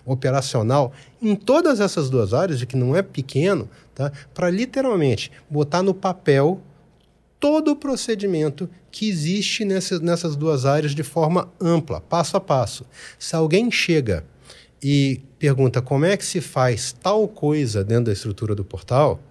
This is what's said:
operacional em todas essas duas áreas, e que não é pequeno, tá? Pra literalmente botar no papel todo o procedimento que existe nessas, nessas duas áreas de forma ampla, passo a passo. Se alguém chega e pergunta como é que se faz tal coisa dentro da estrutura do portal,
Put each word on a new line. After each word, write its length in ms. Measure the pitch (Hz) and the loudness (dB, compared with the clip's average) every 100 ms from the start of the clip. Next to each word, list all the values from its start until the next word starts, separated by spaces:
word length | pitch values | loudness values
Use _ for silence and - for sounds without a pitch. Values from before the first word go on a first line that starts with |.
| - | -6
operacional 880 | 131 135 135 131 123 110 139 127 - - _ | -2 0 -2 -2 -2 2 2 0 -6 -20 _
em 140 | 220 202 | -2 0
todas 460 | - 294 339 240 | 2 4 4 2
essas 280 | 202 - 135 | 0 0 0
duas 240 | 127 101 | 0 2
áreas, 280 | 120 185 135 | 0 0 -2
e 40 | 123 | -4
que 120 | 131 | -2
não 180 | 123 165 | 0 0
é 60 | |
pequeno, 680 | 196 - 131 131 180 180 127 - _ | -2 -6 -4 0 0 0 -4 -14 _
tá? 160 | - 143 143 - | -8 -8 -8 -14
Pra 160 | - 175 | -4 -2
literalmente 840 | 185 254 269 262 202 143 117 - - - | -2 -2 -2 0 2 2 0 -4 -14 -6
botar 340 | 147 147 175 | -4 0 2
no 100 | 190 | 0
papel 680 | 190 190 180 - 139 147 190 - _ _ _ _ _ _ _ | 0 -4 0 2 4 4 0 -10 _ _ _ _ _ _ _
todo 300 | 294 311 302 | 2 2 2
o 40 | 294 | -2
procedimento 960 | 285 254 - 214 202 170 151 147 175 - _ | -4 -6 -4 -4 -2 0 -2 -4 -10 -12 _
que 200 | - 214 | -6 -4
existe 560 | 180 151 202 196 - 208 | -2 -2 -2 -2 -2 -2
nessas, 340 | 190 185 180 | -2 -2 -4
nessas 380 | 170 170 175 143 | -2 -2 -2 -2
duas 280 | 156 143 135 | 0 0 2
áreas 300 | 147 151 143 | 0 0 -4
de 80 | |
forma 480 | 151 165 160 175 - - | -4 -2 0 0 -2 -4
ampla, 400 | 170 170 165 78 | 0 2 0 -8
passo 380 | - 170 170 196 | -2 -2 0 -2
a 20 | |
passo. 460 | 190 135 110 - - - - - | 0 0 0 -6 -16 -20 -20 -14
Se 160 | - 165 | -6 0
alguém 340 | 160 180 240 | 2 2 2
chega 540 | - - 160 117 82 - _ - - - _ | 0 2 2 0 -4 -6 _ -20 -20 -20 _
e 380 | 139 143 139 131 - _ | 0 2 2 -2 -8 _
pergunta 420 | 147 131 131 127 | 0 4 2 2
como 260 | 127 139 165 | 0 2 2
é 120 | 202 | 0
que 80 | - | -2
se 160 | 180 | -6
faz 500 | - 139 127 117 - | -4 0 2 0 -4
tal 360 | - - 214 208 | -4 0 0 0
coisa 560 | 214 147 151 127 101 | -2 0 0 0 -2
dentro 220 | 98 117 117 | 2 2 2
da 80 | |
estrutura 420 | 98 113 95 107 104 | -2 -6 -6 -4 -4
do 100 | 92 | -6
portal, 540 | 92 - 123 147 76 - | -12 -2 2 2 0 -8